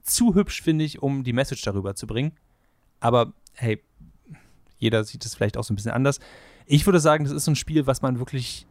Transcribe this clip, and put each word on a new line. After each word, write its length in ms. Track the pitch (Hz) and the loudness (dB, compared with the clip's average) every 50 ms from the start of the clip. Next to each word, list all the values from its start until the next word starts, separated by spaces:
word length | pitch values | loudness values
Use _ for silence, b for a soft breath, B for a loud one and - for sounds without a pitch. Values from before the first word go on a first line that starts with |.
Zu 320 | _ - - - 240 240 175 | _ -4 0 2 2 4 4
hübsch, 260 | 190 202 - - - | 4 2 0 -4 -4
finde 240 | - 165 160 156 156 | -2 0 0 0 0
ich, 180 | 151 - - | -4 -4 -4
um 200 | - 139 139 135 | -4 -2 -2 -2
die 100 | 131 123 | -2 -2
Message 300 | 117 123 139 - - - | 0 0 -2 -2 -4 -6
darüber 320 | - 107 98 98 95 98 98 | -6 -4 -4 -4 -4 -4 -8
zu 140 | - - 107 | -8 -10 -6
bringen. 240 | 110 117 139 156 - _ _ _ _ _ _ _ _ _ _ _ _ _ | -4 -4 -4 -4 -6 _ _ _ _ _ _ _ _ _ _ _ _ _
Aber 340 | - 117 120 120 117 - - _ _ _ _ | 0 2 4 2 2 0 -4 _ _ _ _
hey, 260 | - 120 117 107 - _ _ _ _ - - _ _ _ _ 156 B B B B B _ _ _ _ | -6 -4 -4 -4 -4 _ _ _ _ -20 -20 _ _ _ _ -20 B B B B B _ _ _ _
jeder 260 | - 113 113 110 107 | 0 2 2 2 -2
sieht 200 | - - - - | -2 -10 -12 -12
es 120 | 110 - | -12 -6
vielleicht 200 | - - 104 - | -4 -4 0 0
auch 60 | 117 | 0
so 100 | 107 - | 0 0
ein 40 | 107 | -4
bisschen 160 | 101 98 113 | -4 -4 -2
anders. 260 | - 123 131 139 143 - B B B B B B B B B | 0 2 2 2 0 -2 B B B B B B B B B
Ich 180 | - 143 151 - | 2 2 4 6
würde 140 | 202 185 170 | 6 4 6
sagen, 260 | 151 160 151 156 151 | 6 6 4 4 2
das 80 | 139 | -2
ist 120 | 143 147 - | -4 -2 0
so 80 | - | 0
ein 40 | 151 | 0
Spiel, 300 | - - - 156 156 139 | 0 -2 0 0 0 2
was 160 | 135 127 - | 2 -2 0
man 160 | - 131 127 120 | 0 -2 -2 -2
wirklich 480 | 123 - - 131 120 - - - - _ | -4 -6 -6 -8 -6 -8 -12 -14 -16 _